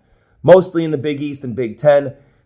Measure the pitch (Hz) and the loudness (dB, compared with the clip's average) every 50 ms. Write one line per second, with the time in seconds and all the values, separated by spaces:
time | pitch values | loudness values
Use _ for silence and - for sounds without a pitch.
0 | _ _ _ _ _ _ _ _ - 135 - 185 175 180 - 170 165 156 156 139 | _ _ _ _ _ _ _ _ 4 6 6 6 4 0 -4 -6 -4 -4 -4 -4
1 | 123 156 147 139 147 147 139 135 - 123 107 113 123 110 107 - 147 147 143 143 | -4 -6 -6 -6 -8 -10 -10 -12 -12 -10 -8 -6 -8 -8 -6 -2 2 2 2 2
2 | 143 131 131 _ _ _ _ _ _ | 0 -2 -12 _ _ _ _ _ _